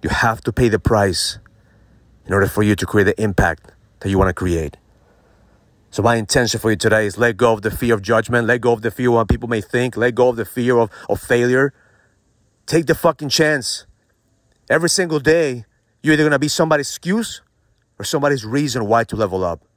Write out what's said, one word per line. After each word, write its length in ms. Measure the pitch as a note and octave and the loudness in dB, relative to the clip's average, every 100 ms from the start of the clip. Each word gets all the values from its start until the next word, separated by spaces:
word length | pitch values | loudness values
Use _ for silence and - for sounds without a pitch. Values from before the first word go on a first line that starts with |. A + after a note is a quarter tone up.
You 80 | - | -4
have 320 | - A#2+ A2+ | -2 -2 -2
to 60 | - | -4
pay 200 | G#2+ A#2+ | 0 2
the 80 | G#2 | 2
price 600 | - A2 G2+ F2 - - - _ _ _ _ _ _ _ - | 2 2 2 0 -6 -8 -18 _ _ _ _ _ _ _ -2
in 80 | |
order 120 | G2 G2 | 0 0
for 160 | - | 0
you 140 | G#2 G2+ | 0 0
to 100 | - | 0
create 180 | G#2+ | 2
the 160 | G2 - | 2 2
impact 520 | G#2+ F#2 F2+ D#2+ - _ _ _ | -2 0 0 -2 -10 _ _ _
that 80 | G2 | -2
you 80 | F#2+ | 0
wanna 160 | F#2+ | 0
create. 440 | E2+ F#2 E2+ D2+ - _ _ _ _ _ _ _ _ _ _ _ | 0 -2 -2 -4 -10 _ _ _ _ _ _ _ _ _ _ _
So 100 | - | -2
my 140 | G#2+ | 0
intention 460 | A#2 G#2 C#3 A#2 A2 | 0 0 0 0 -2
for 100 | A#2+ | -2
you 60 | G#2 | 0
today 300 | A2 A2 G#2+ | 2 2 0
is 120 | F#2+ | 0
let 180 | A#2 G2+ | -2 2
go 160 | A#2+ | 2
of 100 | A2 | 2
the 100 | G#2+ | -2
fear 200 | - B2 | -4 -2
of 100 | A2+ | -2
judgment, 440 | G2 A2+ A2+ A#2+ A2+ | 2 0 2 0 0
let 140 | B2 | 0
go 120 | A#2+ | 2
of 100 | A#2 | 0
the 80 | A2 | -2
fear 160 | - B2 | -2 0
of 60 | |
what 140 | A#2+ A2 | 2 2
people 200 | A2+ A#2 | -2 -2
may 120 | A#2 | -4
think, 360 | - A#2+ B2 A2 | -2 -2 -2 0
let 180 | A#2+ | -2
go 140 | A#2 B2 | 2 2
of 80 | A#2 | 2
the 80 | |
fear 340 | G#2 - A#2+ B2 | -6 -4 2 2
of, 120 | A2+ - - | 2 -2 -6
of 120 | G#2 | -6
failure. 520 | - A#2+ A#2+ B2+ C#3 _ _ _ _ _ _ _ _ _ - | 0 0 2 2 0 _ _ _ _ _ _ _ _ _ -2
Take 200 | E3+ C#3+ | -2 0
the 80 | |
fucking 360 | D#3+ F3 D#3 D3 | 0 0 0 -4
chance. 560 | - D#3 D3 A#2 - - _ _ _ _ _ _ _ _ | 0 2 2 -2 -10 -14 _ _ _ _ _ _ _ _
Every 200 | D3+ E3 | 0 0
single 300 | - F3+ D#3 | 0 0 0
day, 460 | C#3 E3 D#3 B2 A2 _ _ _ | 2 2 2 -4 -12 _ _ _
you're 100 | D3 | 0
either 100 | D3+ | 2
gonna 160 | D3+ C#3+ | 2 2
be 80 | D3 | -2
somebody's 440 | - D#3+ D3+ C3+ | 0 2 2 -2
excuse 500 | - E3 G#3 A3+ - _ _ _ _ _ _ | -8 -4 -4 -4 -10 _ _ _ _ _ _
or 60 | |
somebody's 400 | G2+ D#3 C#3+ C#3 | -6 -2 0 -2
reason 420 | G#2+ C3 D3 B2 G#2 | -2 -2 -2 -4 0
why 160 | A2+ | 0
to 120 | A2+ G#2+ | 0 -2
level 260 | G#2+ F#2+ | -2 -2
up. 220 | F#2 E2 _ | -4 -4 _